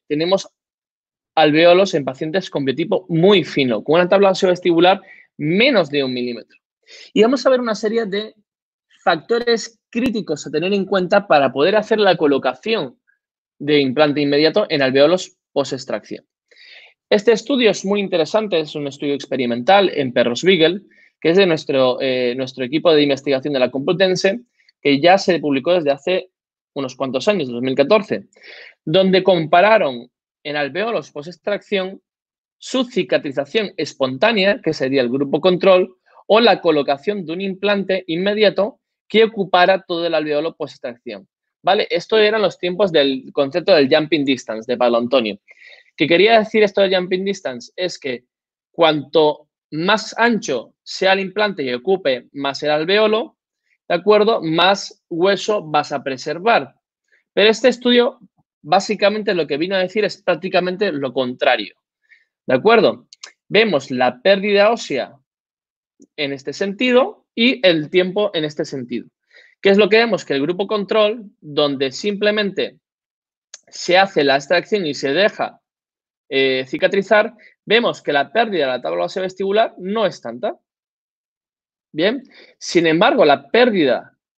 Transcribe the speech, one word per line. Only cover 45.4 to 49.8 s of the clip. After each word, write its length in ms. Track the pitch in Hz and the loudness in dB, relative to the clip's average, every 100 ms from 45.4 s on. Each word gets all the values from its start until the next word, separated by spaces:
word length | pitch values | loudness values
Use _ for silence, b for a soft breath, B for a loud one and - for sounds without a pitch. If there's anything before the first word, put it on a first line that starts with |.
| _ B B B B | _ B B B B
¿Qué 120 | - 143 | -4 0
quería 320 | 170 208 226 | 4 4 4
decir 240 | 208 220 | 2 2
esto 180 | 208 202 | 0 2
de 160 | 196 185 | 0 0
jumping 280 | 180 190 | -2 -4
distance? 480 | 196 196 139 123 - - | -4 -6 -8 -12 -14 -8
Es 220 | 180 - | -8 -8
que 260 | 139 120 _ _ _ _ _ | -10 -10 _ _ _ _ _
cuanto 800 | - 165 151 135 165 151 147 _ _ _ | 0 0 0 0 2 2 0 _ _ _
más 440 | 151 | -6